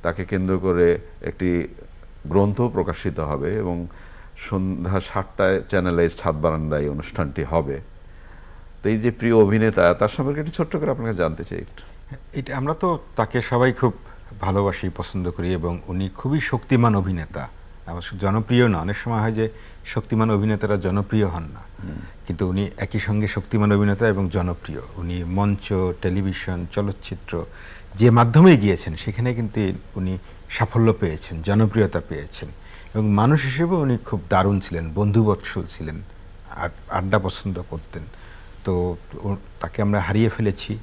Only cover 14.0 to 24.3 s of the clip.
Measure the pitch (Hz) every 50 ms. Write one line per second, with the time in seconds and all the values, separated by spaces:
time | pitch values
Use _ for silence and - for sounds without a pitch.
14 | - - - - - - - - - 98 95 101 101 98 90 - - 92 87 -
15 | 90 - - 98 90 87 85 - 87 90 92 85 80 87 87 85 - - 90 92
16 | 98 95 - - - 131 147 156 - - - 113 - - 135 120 120 117 107 101
17 | 92 95 92 85 78 - - 76 65 64 - - - - - - - 85 85 87
18 | - - - 95 101 95 98 113 110 - 120 120 123 117 98 82 80 95 101 -
19 | - 120 117 110 107 113 110 110 110 110 - - - - - - - - - -
20 | - - 117 110 110 113 107 101 104 110 107 98 - 101 104 98 85 95 92 101
21 | 98 - - 110 104 92 85 85 82 76 - - - - - - 95 92 76 -
22 | - - - - - - 90 80 98 90 92 101 101 90 - - 101 - - 107
23 | - - 104 107 107 101 - 104 - - - 110 104 104 104 101 104 104 101 98
24 | 117 113 101 95 98 87